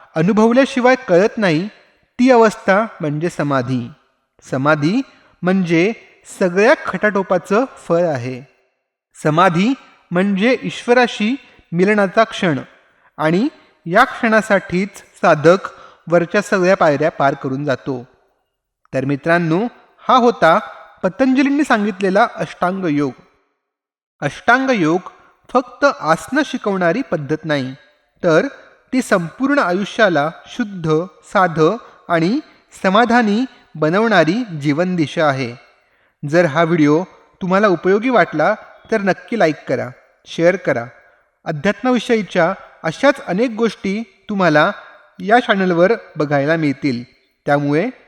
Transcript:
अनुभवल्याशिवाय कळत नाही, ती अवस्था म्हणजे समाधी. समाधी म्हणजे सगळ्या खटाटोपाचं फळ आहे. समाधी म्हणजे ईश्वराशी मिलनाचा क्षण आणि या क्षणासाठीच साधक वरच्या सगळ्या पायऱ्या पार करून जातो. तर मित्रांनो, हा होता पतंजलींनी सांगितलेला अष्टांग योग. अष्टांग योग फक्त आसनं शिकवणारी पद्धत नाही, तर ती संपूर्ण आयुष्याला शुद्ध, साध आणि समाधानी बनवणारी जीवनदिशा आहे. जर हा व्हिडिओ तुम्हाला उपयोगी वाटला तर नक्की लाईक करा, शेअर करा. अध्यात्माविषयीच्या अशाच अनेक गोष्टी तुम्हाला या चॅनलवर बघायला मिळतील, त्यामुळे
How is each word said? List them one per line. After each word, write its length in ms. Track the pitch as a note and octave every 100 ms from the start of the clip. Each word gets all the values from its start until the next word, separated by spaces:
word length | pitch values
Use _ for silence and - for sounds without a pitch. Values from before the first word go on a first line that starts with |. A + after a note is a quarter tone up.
| - D#3+
अनुभवल्याशिवाय 800 | F3 G#3 A3+ B3 C4+ B3 B3 C4 -
कळत 300 | F3 A3 A#3
नाही, 300 | G3 D3+ G#3 - _ _ _ -
ती 120 | B3+
अवस्था 540 | A#3+ A3 - - F#3+ A3+ -
म्हणजे 280 | D#3 D3+ E3
समाधी. 580 | - D3 C3+ B2 B2+ A#2+ - _ _ _ _ -
समाधी 500 | C3 C#3+ D#3 D3 A#3+ C4+ _ _ _
म्हणजे 520 | F3 F#3+ E3+ E3 F#3+ A3+ - _ - -
सगळ्या 340 | F#3+ F3+ A3 D#4 -
खटाटोपाचं 800 | F#3+ G#3 G3 F3+ F3+ - G3+ C4 -
फळ 240 | - E3+
आहे. 400 | F3 C3+ B2 B2+ C#3 _ _ _ _ _ _ -
समाधी 500 | D#3 D#3 F#3+ E3 G#3+ C4+ - _ -
म्हणजे 460 | F3 G3+ G3 A3+ B3
ईश्वराशी 720 | - - - A#3+ A#3+ - G#3 C4+ - _ _
मिलनाचा 520 | E3 F#3+ G#3+ G3 A3
क्षण 360 | A3 - F#3 C3+ C3 _ _ _ _ -
आणि 300 | D#3 F3 C#4+ - _ _ E3+
या 180 | F#3+
क्षणासाठीच 920 | C4 - A#3 A3 - G3 - F3 G3+ -
साधक 600 | - _ F#3+ D#3 D#3 F#3+ - - - _ -
वरच्या 300 | E3+ E3+ G#3
सगळ्या 360 | F#3+ G3+ F3+ F#3+
पायऱ्या 340 | E3+ C#3 D3+
पार 220 | - C#3
करून 300 | C#3+ C#3+ C3 D3
जातो. 420 | B2+ - B2+ A#2+ _ _ _ _ _ _ _ _
तर 120 | C3+ C3
मित्रांनो, 540 | C#3 E3 E3+ E3+ E3 A#3+ - _ _ -
हा 80 | B3
होता 440 | A#3+ A#3 D#3+ F#3+ - - - _
पतंजलींनी 600 | F#3 - C4 C4 C#4 C#4+
सांगितलेला 640 | C#4+ A3+ G#3 F#3+ G3 F#3 - -
अष्टांग 500 | E3+ - F3+ G3 F3+
योग. 260 | D3 C#3+ - _ _ _ _ _ _ _ _ _ _
अष्टांग 480 | D3 - - B3 C4+
योग 300 | A#3 D#3 F3+ - - _ _ _
फक्त 360 | B3+ - - C#4+ -
आसनं 420 | D3+ E3 - C#4 C#4+
शिकवणारी 560 | B3+ G#3 F#3+ F3 G3+
पद्धत 440 | C4+ E3+ C#3 D#3 D#3
नाही, 280 | D3 C3 C3+ _ _ _ _
तर 240 | F3+ D#3 C4+ - - _ _
ती 80 | B3+
संपूर्ण 580 | - G3 E3 - C4+ C#4+
आयुष्याला 720 | F#3 F3+ G3+ - G#3 D#3 D3+ - -
शुद्ध, 600 | - G#3+ F#3+ D#3+ D#3 F#3 -
साध 380 | - G#3 F3+ D#3 D#3 A#3 - - -
आणि 300 | E3+ E3 C#4 - _ _ -
समाधानी 600 | F#3+ G3 A#3 A#3+ G#3+ G#3 C4 - _ D#3
बनवणारी 680 | D3+ F#3 A3+ G3 D#3 G#3+
जीवनदिशा 840 | A3+ D#3+ C#3+ C#3+ F#3 F3+ C#3+ - D#3
आहे. 280 | C3+ A#2+ B2 _ _ _ _ _ _ D3
जर 160 | E3 F3
हा 180 | C#3+
व्हिडिओ 400 | E3 E3+ D3 D#3 F#3 - _ -
तुम्हाला 260 | F3+ F#3+ G#3+
उपयोगी 420 | E3+ F#3 G3+ B3
वाटला 460 | A#3 E3 D#3 E3 G#3+ - - -
तर 100 | A3
नक्की 380 | G3 F3 - A3+
लाईक 160 | E3 C#3+ -
करा, 220 | B2+ A#2+ B2+ _ _ -
शेअर 300 | - E3+ F#3+
करा. 300 | - B2 A#2+ - _ _ _ _ E3
अध्यात्माविषयीच्या 1080 | D#3 F3+ F#3 B3+ B3 - A3+ F#3 F#3+ E3 G3 - _
अशाच 420 | E3 - C#4 C#4+ -
अनेक 260 | F3+ B3+
गोष्टी 720 | G#3+ A3+ - G3 G3+ A#3 _ -
तुम्हाला 420 | G3+ F3 D3+ F3 G3+ - - _ -
या 200 | F#3 A#3+
चॅनलवर 540 | B3+ G3+ F#3 E3+ F#3 A3+ - -
बघायला 400 | D3+ C#3+ C#3+ E3
मिळतील, 480 | D3 C3+ D3 A#2+ A#2+ _ _ _ -
त्यामुळे 440 | C#3+ C#3+ D3 A#3 -